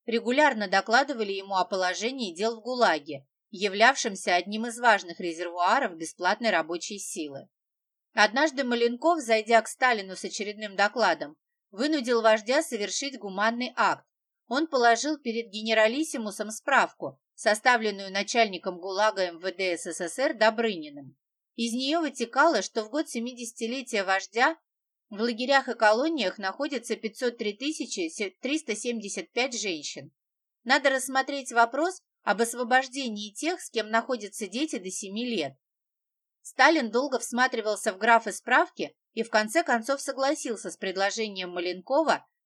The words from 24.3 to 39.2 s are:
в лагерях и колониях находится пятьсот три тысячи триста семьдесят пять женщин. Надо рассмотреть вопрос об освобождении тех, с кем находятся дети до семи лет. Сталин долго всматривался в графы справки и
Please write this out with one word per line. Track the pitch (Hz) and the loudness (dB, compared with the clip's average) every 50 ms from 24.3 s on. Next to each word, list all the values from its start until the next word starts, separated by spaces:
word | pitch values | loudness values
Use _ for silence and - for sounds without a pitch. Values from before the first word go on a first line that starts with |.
| - 226 262 311 330 - _ _ _ _ _ _ _ _ _ - | 0 2 2 2 2 -2 _ _ _ _ _ _ _ _ _ -12
в | 208 196 | -6 -4
лагерях | 226 240 233 214 247 262 277 269 262 | -2 -2 -2 -2 0 2 2 2 2
и | 254 226 | 0 0
колониях | - 226 208 214 233 285 330 330 285 202 185 - | 4 4 4 6 4 2 0 0 0 -2 -2 -4
находится | - 196 190 190 - 285 294 285 233 240 - 220 | -4 -6 -6 -4 -4 -4 -4 -4 -6 -6 -6 -6
пятьсот | - - 208 - - 262 240 240 | -6 -6 -8 -6 -4 -4 -4 -4
три | - 220 208 202 | -4 -4 -6 -6
тысячи | - 269 302 311 - 277 - - 208 170 160 - - 208 190 - _ | -4 -4 -6 -4 -6 -6 -6 -4 -4 -4 -4 -4 -6 -8 -8 -8 _
триста | - 254 294 311 - - 208 | -6 -4 -4 -4 -4 -4 -6
семьдесят | - - 240 233 226 208 196 - 202 175 - | -6 -4 -6 -6 -6 -6 -8 -8 -10 -10 -6
пять | - 233 247 277 240 214 | -4 -4 -4 -2 -4 -6
женщин. | 202 196 170 151 139 - - 151 143 139 _ _ _ _ _ _ _ _ _ _ - | -6 -6 -6 -6 -8 -10 -12 -14 -16 -18 _ _ _ _ _ _ _ _ _ _ -2
Надо | 233 269 294 269 277 | 2 2 2 4 2
рассмотреть | 269 262 262 269 262 262 262 277 277 277 254 - | 0 0 -2 -2 -2 -2 -2 -2 -4 -8 -6 -2
вопрос | 240 233 233 233 262 277 320 370 370 - _ _ _ _ - | 2 2 2 4 2 0 -2 -2 -2 -6 _ _ _ _ -2
об | 214 202 190 | -2 0 0
освобождении | 233 226 247 240 247 226 254 262 262 254 247 277 269 233 214 208 208 208 | 0 -2 -2 -4 0 2 2 2 2 0 -4 -6 -6 -6 -6 -8 -10 -12
тех, | 196 - 294 320 370 - | -10 -6 -4 -4 -4 -4
с | - - | -6 -6
кем | - 226 214 214 | -4 -4 -2 0
находятся | 220 226 233 269 254 226 208 196 - - 220 | 0 0 0 0 -4 -6 -6 -8 -10 -10 -8
дети | 180 196 247 320 311 294 | -6 -4 -4 -4 -4 -4
до | 214 180 185 | -6 -8 -8
семи | 185 - 208 190 196 220 247 | -10 -10 -10 -8 -6 -6 -4
лет. | 247 233 180 147 135 135 _ _ _ _ _ _ _ _ _ _ _ _ _ _ _ _ _ | -4 -2 -2 -4 -4 -8 _ _ _ _ _ _ _ _ _ _ _ _ _ _ _ _ _
Сталин | - - - - 254 302 339 311 247 214 | -20 -4 4 6 6 8 6 6 2 0
долго | 208 240 277 277 262 233 | 0 0 0 0 -2 -4
всматривался | - - 240 240 254 254 254 226 208 214 208 - - 220 185 | -4 -2 0 0 0 2 0 -2 -2 -2 -2 -2 -2 -4 -2
в | |
графы | 185 214 233 226 226 226 214 | 0 4 6 6 6 4 2
справки | - - - - 247 294 349 - - - 160 143 - _ _ _ - | -8 -6 -2 2 4 4 4 2 -2 -8 -8 -8 -10 _ _ _ -6
и | 226 | -6